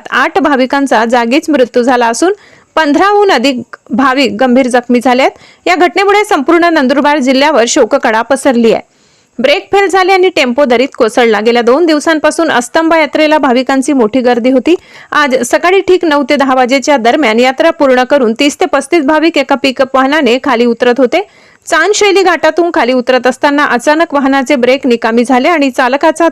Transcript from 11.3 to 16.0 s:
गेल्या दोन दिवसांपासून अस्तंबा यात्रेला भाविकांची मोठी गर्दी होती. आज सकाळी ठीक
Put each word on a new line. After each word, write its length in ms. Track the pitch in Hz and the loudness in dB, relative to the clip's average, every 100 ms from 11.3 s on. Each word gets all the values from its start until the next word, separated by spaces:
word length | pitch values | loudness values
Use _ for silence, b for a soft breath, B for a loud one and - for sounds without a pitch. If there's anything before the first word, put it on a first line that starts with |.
| 208 | 0
गेल्या 220 | 220 233 | 0 0
दोन 240 | 233 269 349 | 2 2 2
दिवसांपासून 680 | 302 339 311 302 311 330 | 0 0 -2 -2 -2 -2
अस्तंबा 460 | - - 330 330 330 | -2 -2 -2 0 0
यात्रेला 400 | 294 311 311 302 | 0 0 0 2
भाविकांची 560 | 277 247 254 269 262 | 2 0 0 -2 0
मोठी 280 | 277 214 262 | 0 0 0
गर्दी 280 | 247 247 240 | 0 0 0
होती. 260 | 262 269 339 B B B | 0 0 -2 B B B
आज 240 | 294 285 247 | -2 0 -2
सकाळी 440 | 240 311 339 392 | -2 -2 0 0
ठीक 260 | 370 359 | 2 0